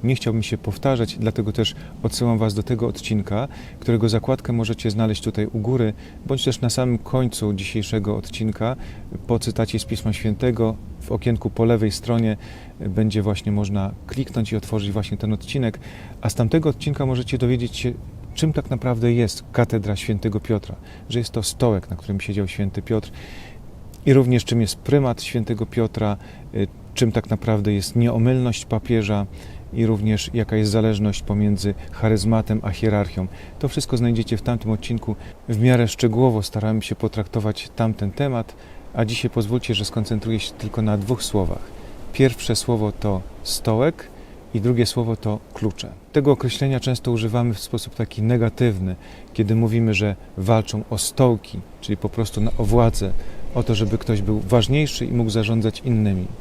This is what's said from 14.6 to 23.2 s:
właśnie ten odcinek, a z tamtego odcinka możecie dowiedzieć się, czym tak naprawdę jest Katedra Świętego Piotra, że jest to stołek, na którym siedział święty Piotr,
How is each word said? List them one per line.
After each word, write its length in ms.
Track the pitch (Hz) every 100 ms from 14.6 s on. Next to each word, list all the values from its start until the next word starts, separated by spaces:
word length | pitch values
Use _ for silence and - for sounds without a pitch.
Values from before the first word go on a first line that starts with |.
| - 110 101
właśnie 260 | 101 98 104
ten 160 | 107
odcinek, 460 | 107 - 139 120 - - - - -
a 80 | -
z 60 | -
tamtego 340 | 113 165 156
odcinka 360 | 135 - 143 135
możecie 320 | 123 117 127
dowiedzieć 400 | 123 127 117 -
się, 160 | 127 - - - -
czym 200 | - 160
tak 160 | 151 -
naprawdę 440 | 123 127 117 120
jest 300 | 120 110 - -
Katedra 440 | - 117 113 101 101
Świętego 440 | - 104 110 104
Piotra, 360 | - 107 - - - - -
że 100 | 120
jest 120 | 113
to 120 | 117
stołek, 460 | 101 - 123 101 -
na 60 | 87
którym 240 | - 98
siedział 280 | - 104 95
święty 340 | - 101 95
Piotr, 300 | - 110 - -